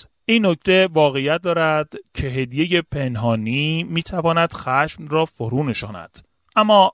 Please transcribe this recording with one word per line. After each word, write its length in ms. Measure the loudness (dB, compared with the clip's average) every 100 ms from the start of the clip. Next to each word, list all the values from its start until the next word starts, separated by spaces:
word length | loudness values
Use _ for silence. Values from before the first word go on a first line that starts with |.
| -20 _ -2
این 200 | 2 2
نکته 420 | 0 2 4 4
واقعیت 500 | 4 2 2 -2 -2
دارد 500 | -2 0 0 0 -2 -10 -14
که 120 | -8 -6
هدیهٔ 560 | -4 -4 -2 0 0 -2
پنهانی 880 | -4 -4 -2 -2 0 -2 -2 -2 -2
می‌تواند 720 | -4 -6 -4 -2 0 2 0
خشم 560 | -4 -2 0 -2 -4 -6
را 160 | -2
فرو 400 | -2 -4 -4 -2
نشاند، 540 | -2 -4 -8 -12 -16 -20 -20 _ _ 0
اما 360 | 4 6 4